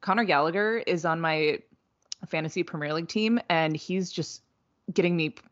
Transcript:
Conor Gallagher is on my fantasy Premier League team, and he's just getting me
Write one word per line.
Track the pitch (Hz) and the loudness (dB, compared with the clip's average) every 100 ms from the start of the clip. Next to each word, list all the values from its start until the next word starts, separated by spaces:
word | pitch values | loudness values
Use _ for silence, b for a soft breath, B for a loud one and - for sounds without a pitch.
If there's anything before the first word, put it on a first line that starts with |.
Conor | - 202 | 0 2
Gallagher | 208 143 156 190 214 226 - | 4 4 4 2 0 0 0
is | 175 | 0
on | 165 160 | 0 0
my | 160 156 151 - - _ _ _ - - - | 0 2 2 0 -6 _ _ _ -18 -16 -8
fantasy | 160 160 180 | -6 -4 -4
Premier | 170 160 147 | -4 -4 -4
League | 156 170 | -4 -4
team, | 214 220 233 - | 0 2 2 2
and | 170 156 156 | 2 2 0
he's | - 185 180 | -2 -2 -2
just | - 147 - _ _ _ _ - | -4 -6 -8 _ _ _ _ -6
getting | 175 175 170 | 2 2 2
me | 156 - - | -2 -4 -14